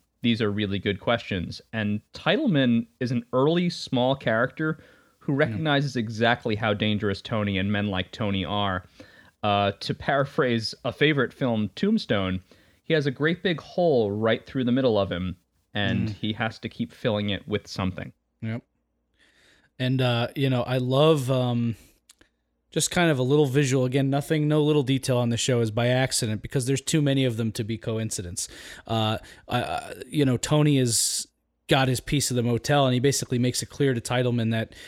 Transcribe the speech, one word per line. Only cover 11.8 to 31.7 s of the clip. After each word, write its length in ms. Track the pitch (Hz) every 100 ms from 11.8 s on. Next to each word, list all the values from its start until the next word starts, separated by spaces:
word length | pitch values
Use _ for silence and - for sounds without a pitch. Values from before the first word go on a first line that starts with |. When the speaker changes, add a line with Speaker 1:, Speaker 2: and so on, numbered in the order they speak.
| 196 220 - 107 92 92 - _ _ _
Speaker 1:
he 120 | -
has 120 | 156 143
a 40 |
great 300 | 127 151 170
big 160 | 196 151
hole 500 | - - 175 131 104
right 340 | 104 110 117
through 200 | - 131
the 80 | 123
middle 260 | 123 131 104
of 140 | 95
him, 240 | 87 90 87 _ _ _
and 340 | 107 98 95 113
Speaker 2:
Mm. 60 |
Speaker 1:
he 180 | 101 104
has 260 | 107 113 -
to 80 | 113
keep 220 | - 117
filling 360 | - 123 104 104
it 180 | 95 -
with 200 | 104 -
something. 460 | - 95 90 92 - _ _
Speaker 2:
Yep. 220 | 113 117 - _ _ _ _ _ _ _ _ _ _ -
And, 220 | 127 131
uh, 280 | 123 117 120 -
you 120 | 135
know, 120 | 123
I 160 | - 127
love, 520 | 127 131 156 156 127
um, 460 | 131 123 120 117 107 - _ _ _ _ _ _ _ _
just 200 | 165 -
kind 200 | 180 170
of 80 | 135
a 40 |
little 240 | 127 147 143
visual. 380 | 135 139 135
Again, 260 | 127 135 135
nothing, 380 | 139 - 160 151
no 140 | 151
little 200 | 147 151
detail 360 | 127 135 131 123
on 100 | 117
the 60 | 117
show 240 | - 120
is 100 | 113
by 180 | 107 120
accident 540 | 127 131 - 113 107
because 240 | - 143 123
there's 140 | 135
too 200 | - 160
many 220 | 143 135
of 120 | 131 113
them 160 | 113
to 120 | -
be 120 | 107 110
coincidence. 720 | - 110 113 - 90 - - - - - -
Uh, 320 | 113 110 110 - - -
I, 140 | 123
I, 300 | 76 82 - - -
you 160 | 147
know, 120 | 135 120
Tony 420 | - 151 151 139
has 480 | 123 110 - - - _ _ _
got 200 | -